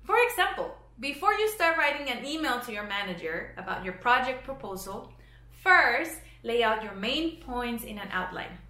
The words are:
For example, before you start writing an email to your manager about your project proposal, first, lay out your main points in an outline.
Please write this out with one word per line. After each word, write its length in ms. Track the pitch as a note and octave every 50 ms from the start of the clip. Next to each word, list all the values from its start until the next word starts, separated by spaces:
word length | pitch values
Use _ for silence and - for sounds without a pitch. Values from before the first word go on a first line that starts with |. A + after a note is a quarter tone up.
| -
For 140 | - G4+ A#4
example, 580 | A#4+ - - - F#4 F#4+ - - - - - - - - - -
before 340 | A#3 C#4+ C#4+ - F#4 G#4 G#4
you 140 | G#4 G#4+ G#4+
start 280 | G#4+ - E4+ E4 E4 D#4+
writing 320 | D4+ C#4+ C#4+ D4 C#4+ C4+
an 160 | A#3+ A3+ -
email 340 | C#4 D4+ D#4+ D#4 C#4 B3 A#3+
to 120 | - - G#3+
your 100 | G#3 G#3
manager 720 | G#3 G3 G3+ G3+ F#3 F3 E3+ D#3+ D#3+ D#3+ F3+ - - - -
about 280 | F3+ F#3 F3 E3+ F3+
your 80 | F#3 F3+
project 500 | - - A#3+ B3 C4 B3+ C4 B3+ B3+ -
proposal, 720 | - - - - G3 F#3+ F#3 - G3 G3 A3+ - - - - - - - - - -
first, 680 | - - - F#4+ F4+ F4 D4 B3+ A#3 C4+ E4 D#4+ D#4+ - - - - - -
lay 200 | A3+ A#3 A#3+ A3+
out 200 | A3 A3 G#3+ A3
your 100 | G3+ F#3+
main 480 | F#3+ G3 A#3 C4+ D#4 E4 E4 E4 -
points 420 | - - B3 B3 B3 A#3+ A#3 A3+ -
in 140 | - G#3 G#3
an 120 | G3 F#3+
outline. 480 | - F#3 F#3 F3+ E3+ D#3+ - - F3+ F3+ - -